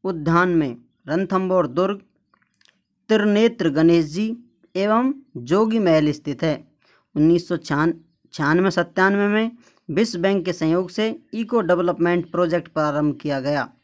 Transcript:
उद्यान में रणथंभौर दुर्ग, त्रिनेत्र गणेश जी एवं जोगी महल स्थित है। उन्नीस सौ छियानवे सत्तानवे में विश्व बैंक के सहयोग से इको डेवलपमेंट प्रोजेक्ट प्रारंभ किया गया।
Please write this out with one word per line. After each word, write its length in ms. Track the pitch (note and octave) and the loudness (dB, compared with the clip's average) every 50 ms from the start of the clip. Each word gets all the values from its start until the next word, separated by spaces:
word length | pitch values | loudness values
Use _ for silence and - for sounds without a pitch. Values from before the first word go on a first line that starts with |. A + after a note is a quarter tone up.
| - | -4
उद्यान 440 | F#3+ F#3 D#3+ D3 D#3+ E3 E3+ F3+ F#3 | -6 -6 -2 -2 2 2 4 2 4
में 280 | F3 E3 D3+ C3 A#2+ - _ _ _ _ _ - | 2 2 0 0 -6 -10 _ _ _ _ _ -4
रणथंभौर 580 | D3+ F3 G3 F#3 F#3+ F#3+ F#3+ F#3 F#3 F#3 E3 | -2 -2 -2 0 -2 -2 0 2 2 0 0
दुर्ग, 360 | B2+ B2 E3 F#3 F#3+ G3+ G3 - _ _ _ _ _ _ _ _ _ _ _ _ _ _ _ _ _ _ _ _ - | 0 -2 -2 -2 -2 -4 -8 -12 _ _ _ _ _ _ _ _ _ _ _ _ _ _ _ _ _ _ _ _ 0
त्रिनेत्र 640 | A3 G#3 G#3 G#3+ G3+ G#3 A3+ A#3 A#3 - F3+ E3 | 2 2 4 2 4 4 2 2 0 0 -2 0
गणेश 360 | C3+ D3+ D#3+ E3+ E3+ E3+ D#3+ | 2 4 4 6 4 4 2
जी 300 | C#3+ D3+ F#3 G#3+ A3 A#3 A#3 - _ _ _ _ _ _ | 0 -4 -4 -4 -4 -6 -10 -14 _ _ _ _ _ _
एवं 380 | F#3 G3 G#3 G#3+ A#3 B3+ C4 C#4 C4+ _ _ _ | -4 0 0 0 0 0 -2 -4 -6 _ _ _
जोगी 420 | - A#2+ B2 E3 G3+ A3+ A3 A3 A3+ | -14 -4 0 0 2 2 2 0 0
महल 320 | G3+ F3 D#3+ D#3 D3+ D3+ | 2 4 4 4 2 0
स्थित 320 | D3 D3+ _ D3 C#3 C3 | -2 -4 _ -10 -6 -4
है। 260 | E3+ D#3+ D3 - - _ _ _ _ _ _ _ _ _ _ | -4 -4 -4 -6 -10 _ _ _ _ _ _ _ _ _ _
उन्नीस 320 | D3 D3+ E3 E3+ E3+ E3+ - | 2 4 4 4 2 0 -4
सौ 80 | F3 | -8
छियानवे 1120 | E3+ - - D3+ D3 D#3 E3+ E3+ - _ _ _ _ _ _ - - D3+ C#3+ D#3 F3 F#3 F#3+ | -8 -4 -4 -2 0 0 0 -2 -4 _ _ _ _ _ _ -8 -4 0 2 2 2 2 2
सत्तानवे 580 | F3 F#3 E3+ - _ F#3+ F#3 G3 G3+ G3+ G3+ G3+ | 0 -2 -4 -2 _ 0 2 2 2 0 0 0
में 280 | G#3 G#3+ A3+ A#3 A#3 _ _ _ _ _ _ - | 0 -2 -2 -4 -8 _ _ _ _ _ _ -4
विश्व 280 | D3+ F3 A#3 A3+ - E3+ | -2 -2 -2 -2 -2 -2
बैंक 260 | E3+ F#3+ G3 G3 E3 | 0 0 0 0 -2
के 80 | F#3 | -4
सहयोग 380 | E3+ - E3 D#3 E3 F3+ F#3 F3 | -4 -2 0 0 0 0 -2 -4
से 320 | - - G#3+ A3 A3+ - _ _ - | -4 -4 -4 -4 -4 -8 _ _ -8
इको 260 | A3 A3+ - A#3+ A#3 | -8 -6 -2 -2 -2
डेवलपमेंट 680 | F#3+ E3+ F3+ E3+ F3 F3+ E3 D#3 E3 E3+ F3 F3+ E3+ - | 2 2 0 0 0 -2 -2 0 0 0 0 -2 -4 -4
प्रोजेक्ट 380 | - F3 F3+ E3 E3+ E3+ D#3 - | -2 -2 -2 0 -2 -4 -6 -6
प्रारंभ 480 | _ D#3 D3+ D3+ C#3+ D3 D3+ D3+ C#3 | _ -4 -2 -2 -2 0 -2 -2 -4
किया 240 | D3 - D3 C#3 C3+ | -4 -6 -6 -4 -4
गया। 320 | B2+ C#3+ D3 C#3+ A#2+ - _ _ | -2 -4 -4 -4 -6 -8 _ _